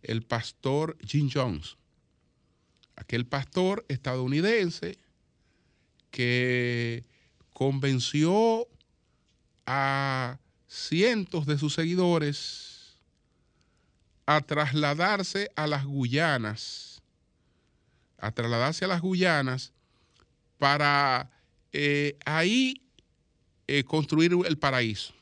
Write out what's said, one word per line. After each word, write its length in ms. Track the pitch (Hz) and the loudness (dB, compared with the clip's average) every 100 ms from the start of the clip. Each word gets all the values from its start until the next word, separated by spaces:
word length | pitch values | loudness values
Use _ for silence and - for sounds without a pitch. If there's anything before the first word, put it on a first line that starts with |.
el 180 | - 113 | -4 -6
pastor 760 | 113 117 - - 135 139 160 - - | -2 -4 -4 -6 -2 -2 -2 -8 -2
Jim 240 | 147 143 | 0 0
Jones. 440 | 143 131 80 - - _ _ _ _ _ _ _ _ _ _ _ - | 0 -2 -4 -10 -18 _ _ _ _ _ _ _ _ _ _ _ -20
Aquel 280 | - 120 123 | -6 -4 -2
pastor 600 | 139 139 - 185 202 - | -4 -2 0 0 0 -4
estadounidense 1080 | 135 139 127 127 143 190 226 180 165 170 190 _ _ _ _ _ _ _ _ _ _ _ | -6 -4 -2 0 0 2 2 0 -4 -10 -12 _ _ _ _ _ _ _ _ _ _ _
que 920 | - 123 123 127 123 123 120 117 117 - _ _ _ _ | -4 0 2 2 0 0 -2 -4 -6 -12 _ _ _ _
convenció 1120 | - 135 139 139 131 - 147 156 202 226 226 240 _ _ _ _ _ _ _ _ _ - | -2 0 0 0 0 0 2 2 4 2 0 -4 _ _ _ _ _ _ _ _ _ -4
a 720 | 135 135 139 139 131 123 135 _ _ _ | 0 0 0 0 -2 -4 -8 _ _ _
cientos 760 | - - 160 214 226 185 170 147 | -14 -2 2 4 2 -2 -4 0
de 120 | 147 | 0
sus 160 | 147 | 0
seguidores 1200 | 143 165 180 180 170 147 143 - - - - - _ _ _ _ _ _ _ _ _ _ _ _ _ - | 0 0 2 2 2 0 -4 -8 -12 -16 -20 -20 _ _ _ _ _ _ _ _ _ _ _ _ _ 2
a 160 | 151 | 2
trasladarse 1080 | 143 147 147 143 147 147 180 208 185 196 208 - | 2 -2 0 0 0 2 0 0 -2 -4 -6 -4
a 120 | 151 | -2
las 180 | 147 139 | -2 -2
Guyanas, 1160 | 139 123 139 165 135 107 107 - - - - _ _ _ _ _ _ _ _ _ _ _ _ | -2 0 0 2 0 -2 -6 -10 -14 -16 -20 _ _ _ _ _ _ _ _ _ _ _ _
a 140 | 107 | -8
trasladarse 520 | 113 117 117 131 160 | -4 -2 2 0 0
a 60 | 185 | -2
las 120 | 175 | 0
Guyanas 680 | 180 185 180 156 131 127 - _ _ _ _ _ _ _ _ _ | 0 2 2 2 0 -4 -8 _ _ _ _ _ _ _ _ _
para, 760 | 139 147 147 143 139 127 - _ _ _ _ | 2 4 4 4 4 0 -4 _ _ _ _
eh, 460 | 147 147 143 147 - - | -2 0 2 0 -4 -2
ahí, 560 | 156 175 240 262 269 _ _ _ _ _ _ _ _ - | 0 2 2 2 -2 _ _ _ _ _ _ _ _ -2
eh, 180 | 143 127 | -2 0
construir 500 | 156 147 156 170 180 180 | -2 0 4 4 4 0
el 120 | 156 | 0
paraíso. 560 | 143 131 117 104 - - | 0 2 0 -4 -10 -16